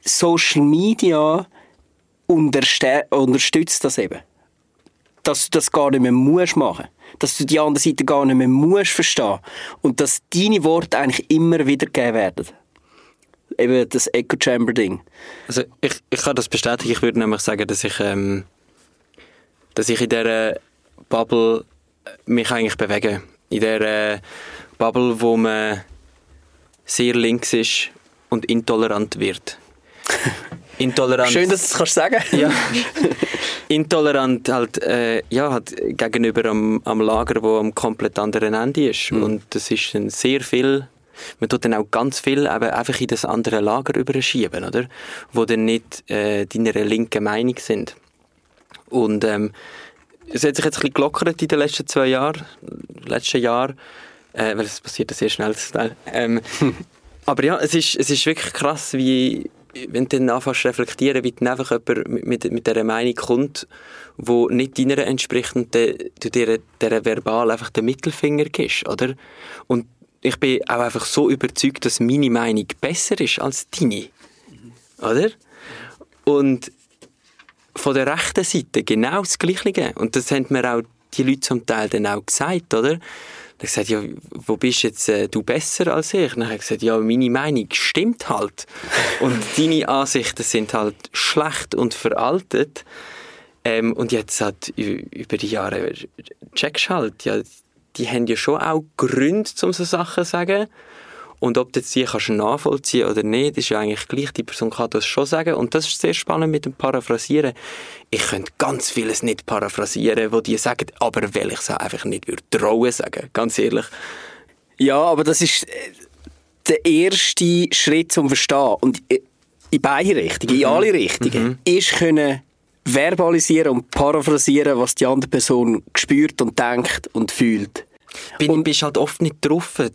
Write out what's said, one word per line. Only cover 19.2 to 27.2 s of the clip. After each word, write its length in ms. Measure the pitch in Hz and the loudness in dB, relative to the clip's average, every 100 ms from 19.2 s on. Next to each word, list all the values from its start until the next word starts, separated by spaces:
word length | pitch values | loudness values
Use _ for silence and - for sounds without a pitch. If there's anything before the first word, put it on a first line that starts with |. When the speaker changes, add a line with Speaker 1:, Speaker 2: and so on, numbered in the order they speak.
| - _ _ _ _ | -20 _ _ _ _
Speaker 2:
dass 140 | - 113 | -4 0
ich 100 | 113 | 0
in 80 | 117 | 0
dieser 480 | 117 113 113 110 - _ _ _ _ - | 0 0 0 -2 -4 _ _ _ _ -4
Bubble 540 | 113 113 117 113 113 113 _ _ _ - - - | -2 2 2 2 0 -4 _ _ _ -20 -12 -2
mich 240 | 120 110 | 0 0
eigentlich 260 | 120 110 - | 0 -2 -2
bewege. 460 | 104 104 110 101 87 _ - | -2 0 0 -2 -8 _ -6
In 100 | 107 | -2
dieser 600 | 110 110 107 107 107 104 - - - - - - | 0 0 0 0 -2 -4 -10 -20 -18 -20 -12 -2
Bubble, 420 | 113 123 123 113 | 0 2 2 2
wo 160 | 117 113 | 2 2
man 460 | 113 110 107 104 - - _ _ _ - _ _ _ _ - | 2 0 -2 -4 -8 -20 _ _ _ -20 _ _ _ _ -6
sehr 280 | - 123 | 0 2
links 380 | 120 | 4